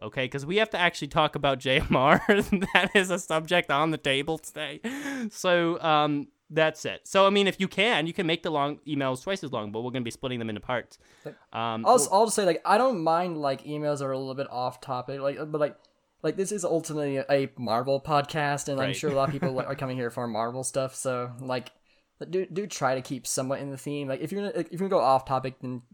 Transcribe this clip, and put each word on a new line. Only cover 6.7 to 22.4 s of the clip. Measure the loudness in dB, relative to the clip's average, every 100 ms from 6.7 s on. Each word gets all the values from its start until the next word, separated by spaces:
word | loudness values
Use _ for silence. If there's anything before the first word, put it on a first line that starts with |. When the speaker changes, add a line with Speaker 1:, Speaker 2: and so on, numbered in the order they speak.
| 0
Speaker 1:
it. | -6 -8 0
So, | 4 6
I |
mean, | 6 2
if | 0
you | -2
can, | 2 2 2 0
you |
can | -2 -2
make | -2
the | -2
long | 0 -2 -4 -6
emails | -2 -2 -2
twice | -4 -6
as | -6
long, | -6 -6
but | -6
we're | -6
gonna | -6
be | -6
splitting | -6 -6 -6
them | -6
into | -6
parts. | -4 -6 -6 -16 _ _
Speaker 2:
Like, | -18 -18 _
Speaker 1:
Um, | -6 -4 0 4
Speaker 2:
I'll, | 4
Speaker 1:
well | 6
Speaker 2:
I'll | 4 4
say, | 2
like, | 2 2 2
I | 4
don't | 4 2
mind, | 2 2 0 -2
like, | -2 -2
emails | -6 -4 -2 -2
that | -2
are |
a | -4
little | -4
bit | -6 -6
off | -4 -6 -6
topic, | -6 -6 -6 -4
like, | -4 -4 -4
but, | -2
like, | -2 -4 _ _ _ _
like, | -4 -2
this | -2
is | -2
ultimately | 0 0 -2 -4 -2 -2
a | 2 2 2 -4
Marvel | -2 0 2 0
podcast, | 2 2 2 0 0 0 -2
and | -2
I'm | 0
Speaker 1:
Right. | 0
Speaker 2:
sure | 0
a |
lot | 2 2
of |
people | 0 -2 -2
Speaker 1:
<laughs> |
Speaker 2:
are | -4
coming | -4 -4 -2
here | -4
for | -4 -4
Marvel | -2 -2 -4
stuff, | -4 -2 -2
so, | -4 -4 -2 -4 -8
like, | -4 -4 -6 -14 _ _ _ -16 -4
do, | -4